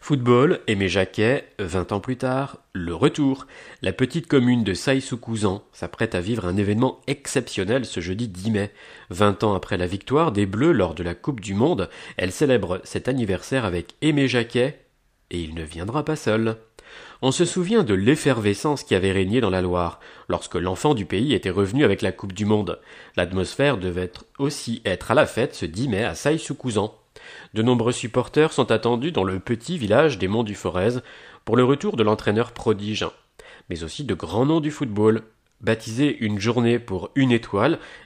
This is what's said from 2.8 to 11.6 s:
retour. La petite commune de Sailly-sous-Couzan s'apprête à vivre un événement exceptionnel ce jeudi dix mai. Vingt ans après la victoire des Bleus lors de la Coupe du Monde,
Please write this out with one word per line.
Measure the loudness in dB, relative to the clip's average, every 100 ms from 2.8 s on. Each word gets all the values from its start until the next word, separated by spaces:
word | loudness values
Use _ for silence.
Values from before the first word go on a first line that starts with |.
| -6
retour. | 0 0 2 0 0 -6 -20 -20 -6
La | -6
petite | -2 -2 -2 2
commune | 4 4 2
de | 2
Sailly-sous-Couzan | -2 0 0 -2 -10 -6 -2 0 -2 -8
s'apprête | -12 -12 -4 -4 -2
à |
vivre | -2 -4 -2
un | 0
événement | 0 2 0 -2 -8
exceptionnel | -8 -2 -4 -4 -4 -2 -2
ce | -2 -8
jeudi | -6 -4 -6
dix | -6 -2
mai. | 0 -2 -8 -20 -20 -14
Vingt | 2 2 4
ans | 0
après | 0 -2 -4
la | -2
victoire | -4 -2 0 2
des | 2
Bleus | 0 2 2
lors | 4 2 0
de |
la | -6
Coupe | -6 -6 -6
du | -4
Monde, | 2